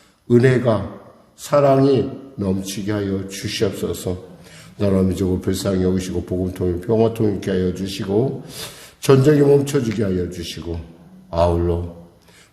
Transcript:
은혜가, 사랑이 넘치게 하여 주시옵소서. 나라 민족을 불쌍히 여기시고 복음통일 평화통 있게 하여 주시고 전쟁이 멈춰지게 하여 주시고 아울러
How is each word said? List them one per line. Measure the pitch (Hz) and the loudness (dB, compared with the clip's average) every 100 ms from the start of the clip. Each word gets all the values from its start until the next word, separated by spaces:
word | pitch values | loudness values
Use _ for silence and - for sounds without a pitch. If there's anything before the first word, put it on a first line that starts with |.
| _ _ - | _ _ 2
은혜가, | 120 131 123 123 104 90 - - - _ - | 6 6 4 2 0 -2 -12 -20 -20 _ -20
사랑이 | - 147 139 135 139 127 95 - - - | 0 4 4 6 4 4 0 -8 -12 -4
넘치게 | 95 95 95 - 98 | -2 -2 -4 -8 -4
하여 | 107 98 95 92 | -4 -2 -4 -6
주시옵소서. | - 107 - 101 - 95 85 95 90 - - - - - - | -10 -8 -2 -2 -2 -6 -6 -6 -8 -10 -20 -20 -20 -20 -4
나라 | 101 95 | 0 2
민족을 | 95 90 95 90 | 2 0 0 -2
불쌍히 | 101 92 101 95 | -2 -2 -2 0
여기시고 | 92 92 90 90 85 | 0 0 -2 -6 -4
복음통일 | 90 92 - 90 85 | -4 -4 -4 -4 -4
평화통 | - 110 113 110 107 95 | -2 2 2 2 -2 -2
있게 | 104 | -2
하여 | 92 92 | 0 -2
주시고 | 90 95 - 95 101 135 139 - - - - - _ | -4 -6 -6 -2 0 0 -4 -12 -16 -16 -18 -20 _
전쟁이 | - 135 135 147 | 4 6 6 6
멈춰지게 | 143 143 139 147 113 101 | 6 4 2 -2 -2 -2
하여 | 98 92 87 | -2 -2 -4
주시고 | 87 82 - 82 85 82 - - - - | -8 -12 -10 -10 -10 -12 -20 -20 -20 -6
아울러 | 85 85 85 85 85 85 85 - _ _ - _ | 0 2 2 0 -2 -4 -12 -20 _ _ -20 _